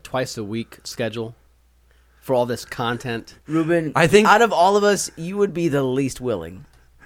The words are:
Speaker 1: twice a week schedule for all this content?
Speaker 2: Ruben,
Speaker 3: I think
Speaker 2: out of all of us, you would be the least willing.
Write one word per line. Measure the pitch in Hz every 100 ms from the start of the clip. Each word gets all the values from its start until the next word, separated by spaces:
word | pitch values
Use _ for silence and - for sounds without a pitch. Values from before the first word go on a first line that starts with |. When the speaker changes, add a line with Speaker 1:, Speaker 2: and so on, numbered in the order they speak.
Speaker 1:
twice | - 127 123 120
a |
week | 101 113 113 -
schedule | - - 113 117 113 - _ _ _ _ _ _ _ _
for | -
all | 127 123
this | 117 -
content? | - 117 117 127 113 - - -
Speaker 2:
Ruben, | 160 160 170 156 143
Speaker 3:
I | 170
think | 208 214
Speaker 2:
out | 214
of | 226
all | 165 185 202
of |
us, | 202 196 - -
you | 170 202
would | 196
be | 165 170
the | 143
least | 131 131 135 -
willing. | 123 98 82 92 - _ _ _